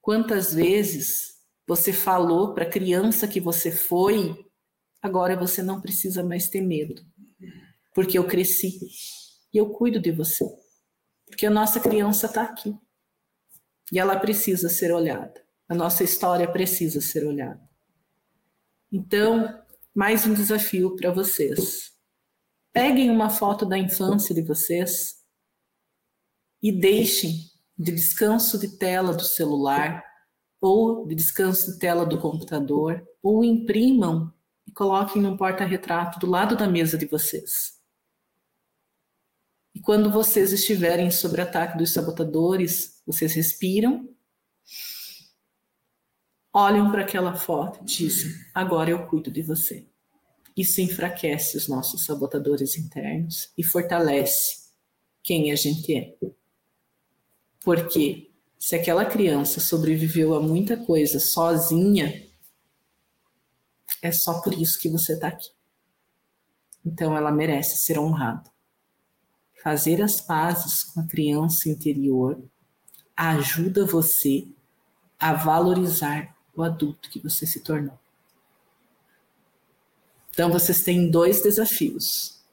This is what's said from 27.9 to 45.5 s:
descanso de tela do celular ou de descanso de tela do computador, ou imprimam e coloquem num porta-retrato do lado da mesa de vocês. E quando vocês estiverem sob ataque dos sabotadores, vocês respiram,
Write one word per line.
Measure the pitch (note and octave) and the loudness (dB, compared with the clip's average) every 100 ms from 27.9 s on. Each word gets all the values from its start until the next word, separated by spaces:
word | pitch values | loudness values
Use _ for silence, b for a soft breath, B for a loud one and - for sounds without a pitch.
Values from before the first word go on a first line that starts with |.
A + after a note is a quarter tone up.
descanso | E3 - - G#3 A3+ A3+ G3+ | 0 -2 2 2 4 2 -2
de | G3 - | -6 -4
tela | F#3+ F3+ F#3 | -2 0 0
do | E3+ | -2
celular | - - D#3 D3 C#3 C#3 D3+ E3 - _ _ _ _ _ | -2 -2 0 0 2 0 0 -6 -14 _ _ _ _ _
ou | F#3+ G3+ A3+ A3+ E3 | 4 4 4 0 -4
de | D#3+ | -2
descanso | - - F#3+ F#3 - | -2 0 0 2 -2
de | - | -2
tela | F3+ E3+ E3 | 0 2 0
do | D#3 | 0
computador, | D#3+ D#3+ - D#3 C#3 D3 D#3 E3 - _ | -2 -4 -6 -6 -2 0 0 -4 -10 _
ou | G3 A3 | 2 4
imprimam | A#3 A3+ A3+ G#3+ B3 C4 F3 E3 D#3+ _ _ _ - | 4 2 2 4 6 6 4 0 -2 _ _ _ -20
e | |
coloquem | - G3 F#3+ G3 G#3 | 0 4 4 2 2
num | G3+ F#3+ | 2 2
porta-retrato | F#3+ F#3 F#3+ F#3 - E3+ F3 - | 0 0 -2 -2 -2 -2 -2 -2
do | F3+ | 0
lado | F3+ G#3 A3+ | 2 2 2
da | G#3 | 2
mesa | E3+ E3 D#3 | 4 2 0
de | D3+ | -2
vocês. | D3+ - - - - - - _ _ _ _ _ _ _ _ _ _ _ _ _ _ _ _ _ _ _ - | -2 -2 -4 -6 -6 -6 -12 _ _ _ _ _ _ _ _ _ _ _ _ _ _ _ _ _ _ _ -8
E | |
quando | - G#3+ G#3 | 2 4 4
vocês | G#3 A3 G#3+ F#3+ | 2 4 4 4
estiverem | G3 - G3 E3+ F3 F3 | 2 0 2 2 2 2
sob | F3 E3+ E3 | 0 -2 -2
ataque | F3 F3 E3+ E3 | -2 -2 -4 -2
dos | E3 | 0
sabotadores, | - E3 E3 D#3+ D3+ E3+ F#3+ E3+ - - - - | 0 -2 -4 -2 2 2 2 0 -2 -6 -12 -8
vocês | D#3+ D#3+ | -2 -2
respiram, | D#3+ D#3+ - F#3 G3 A#3 D4 - - _ _ _ _ _ B B B B B B _ _ | 0 -2 -2 0 2 2 0 -6 -20 _ _ _ _ _ B B B B B B _ _